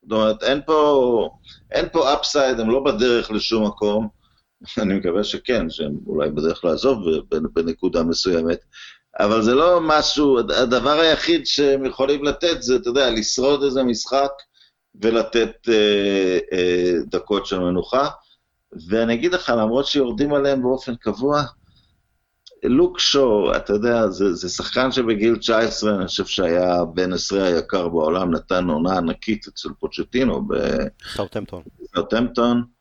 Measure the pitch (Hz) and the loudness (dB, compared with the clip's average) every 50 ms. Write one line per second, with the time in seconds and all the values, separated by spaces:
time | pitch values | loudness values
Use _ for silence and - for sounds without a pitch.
0 | _ - 113 110 107 110 107 107 - 120 139 147 139 - 160 156 151 147 143 135 | _ -2 0 2 2 2 0 0 -2 -2 -2 -2 0 0 2 4 4 4 4 4
1 | 127 123 120 110 90 - - _ _ - - _ _ _ - 135 180 - - 165 | 4 4 2 2 0 -2 -6 _ _ -20 -20 _ _ _ -4 -4 -4 0 -2 0
2 | 135 135 147 143 - - - 147 135 131 127 113 110 110 123 135 135 143 120 104 | 2 2 0 0 -2 -2 0 2 2 2 0 0 0 0 0 2 2 0 0 2
3 | 123 123 120 117 110 - 107 104 - - 113 110 107 104 - - 104 104 104 107 | 2 2 2 2 0 -2 -4 -4 -2 0 0 0 0 0 0 -2 -2 0 0 0
4 | 113 107 _ _ _ _ _ _ _ _ _ _ - - - - - - 98 101 | -2 -4 _ _ _ _ _ _ _ _ _ _ -20 -10 -6 -2 0 0 0 0
5 | - 87 82 101 104 - - - _ - 123 107 85 80 - - 78 73 73 73 | 0 0 0 0 -2 -2 -6 -6 _ -2 0 0 -2 -4 -6 -6 -6 -6 -6 -8
6 | - - - 76 73 76 76 76 78 82 82 - - 87 78 - - 135 135 107 | -8 -6 -2 -2 -2 -2 -2 -2 -2 -2 -2 0 -2 -2 -2 2 0 0 0 0
7 | 95 82 80 76 - - 80 78 80 78 - 85 82 82 80 _ - 92 85 85 | 0 -2 -2 -2 -2 -4 -4 -4 -4 -2 -2 -2 -2 -2 -4 _ -4 -2 0 0
8 | 82 82 82 - - 95 90 82 82 82 87 - _ _ _ - - - - _ | 0 0 -2 -2 0 0 0 0 0 -2 -4 -4 _ _ _ -20 -20 -20 -20 _
9 | _ _ - - 101 104 107 110 107 113 123 139 160 180 180 175 165 160 151 151 | _ _ -4 -2 0 2 2 2 4 4 4 4 4 4 4 2 2 2 2 2
10 | 143 - - 143 151 143 131 120 110 - 73 107 131 120 131 120 113 143 151 156 | 2 0 0 2 4 4 4 2 2 0 0 0 2 2 2 0 2 2 2 4
11 | 165 160 151 - - 160 170 160 131 - - 139 143 139 139 135 135 127 - - | 4 2 2 2 2 0 0 0 0 -2 0 2 2 2 2 2 0 -4 -2 -2
12 | 135 135 147 139 143 143 135 - - 170 165 - 117 120 127 117 107 120 120 139 | 0 0 0 0 0 -4 -2 -2 -2 -2 -2 -2 0 0 0 0 0 0 0 2
13 | 135 123 113 110 107 - - - 123 139 147 135 139 139 127 135 131 123 117 107 | 2 2 0 -2 -2 -2 -2 0 2 2 2 2 0 0 0 0 0 0 -2 -4
14 | - - 127 139 139 139 139 - - _ _ _ - _ _ _ _ _ _ - | -4 -2 0 0 0 0 -4 -12 -20 _ _ _ -20 _ _ _ _ _ _ -2
15 | 107 113 113 117 110 - - 117 110 98 - _ _ 117 113 107 104 104 104 101 | -2 0 2 2 0 0 0 0 0 0 -4 _ _ 2 4 4 4 4 4 2
16 | 101 101 98 98 95 92 90 87 - - 90 90 90 90 90 90 90 90 87 82 | 2 2 2 2 2 2 0 -2 -2 -2 -2 0 0 2 2 2 2 2 0 0
17 | 64 - - 92 - - 104 98 - - 98 92 90 90 90 90 82 - - 131 | -2 -4 -6 -6 -2 -2 -2 -2 -2 -4 -4 -2 -2 0 -2 -2 -2 0 0 0
18 | 139 - - - _ _ _ _ _ _ _ _ _ _ - - 80 85 104 113 | 0 0 -4 -12 _ _ _ _ _ _ _ _ _ _ -20 -20 -6 -2 0 0
19 | 113 113 117 117 160 175 - - - - 120 117 110 110 117 135 143 - - 147 | 2 0 0 0 0 -2 -2 -2 -2 0 0 0 0 0 0 0 -2 0 0 0
20 | 131 120 113 107 143 147 147 143 139 139 139 131 123 123 131 131 - - 117 - | 0 0 0 -2 -2 0 0 0 2 2 0 0 0 -2 -2 -2 -4 -10 -10 -6
21 | - 113 101 104 127 143 147 147 143 - - _ _ _ _ _ _ _ _ _ | -6 -6 -4 -2 -2 0 0 0 -2 -4 -10 _ _ _ _ _ _ _ _ _
22 | _ _ _ _ _ _ _ _ _ - - _ - - 123 143 180 180 180 - | _ _ _ _ _ _ _ _ _ -20 -12 _ -2 0 2 4 2 2 0 -2
23 | - - - 139 135 123 107 104 92 - - - - - 101 104 110 120 120 117 | -2 0 2 4 4 4 4 2 2 2 0 0 0 0 0 0 2 2 2 2
24 | 110 98 92 85 98 98 82 76 87 87 - - - - - 123 131 135 120 131 | 2 0 0 0 0 0 0 -2 -6 -8 -8 -8 -8 -4 -2 0 0 0 0 0
25 | 120 113 113 101 107 117 113 107 - - 117 110 117 110 110 - 107 107 104 95 | 0 0 0 2 2 2 2 2 0 0 2 2 2 0 -2 -2 -2 0 0 0
26 | 90 87 - - 95 - - - 92 85 85 90 90 90 90 87 87 82 82 90 | -2 -4 -4 -4 -4 -4 -2 -2 0 2 2 2 2 2 2 0 0 -2 -2 -2
27 | 92 92 90 85 - - 98 98 95 90 85 82 - - 101 92 87 85 85 82 | -2 -2 -2 -4 -4 -2 0 0 2 2 2 0 0 -2 -2 -2 -2 0 0 0
28 | 78 78 85 92 95 90 82 - - - 92 90 90 87 76 76 82 90 92 90 | 0 2 0 0 0 0 -2 -2 -2 -2 -2 0 0 0 0 0 0 0 0 0
29 | 85 82 78 - - 113 107 - - - _ - - 80 69 _ - 73 - - | 0 -2 -4 -4 -4 -4 -4 -4 -6 -16 _ -12 -12 -12 -10 _ -10 -8 -6 -8
30 | 82 _ - 123 131 110 82 69 69 69 65 69 71 69 69 67 69 - _ _ | -8 _ -2 0 0 0 0 -2 -4 -2 -2 -2 0 0 -2 -2 -4 -6 _ _
31 | - - - - 101 90 - 107 98 - - 87 - - _ _ - - - 87 | -18 -12 -8 -8 -8 -6 -6 -10 -8 -8 -14 -16 -16 -18 _ _ -20 -6 -6 -6
32 | - - 107 113 123 120 123 120 120 120 120 120 120 - _ _ | -4 -2 -2 -2 -2 -2 0 0 2 2 2 0 -2 -6 _ _